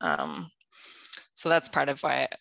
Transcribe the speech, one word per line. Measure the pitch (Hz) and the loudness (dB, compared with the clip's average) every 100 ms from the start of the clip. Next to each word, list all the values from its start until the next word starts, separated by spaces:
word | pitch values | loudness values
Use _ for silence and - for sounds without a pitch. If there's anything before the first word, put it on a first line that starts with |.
Um, | - - - 73 165 _ _ - - - - - - | 0 0 -2 -6 -10 _ _ -18 -16 -14 -10 -12 -10
so | - 160 | -2 4
that's | 165 - | 4 4
part | - 143 | 2 2
of | 143 | 0
why | 147 131 131 - | 0 2 0 -4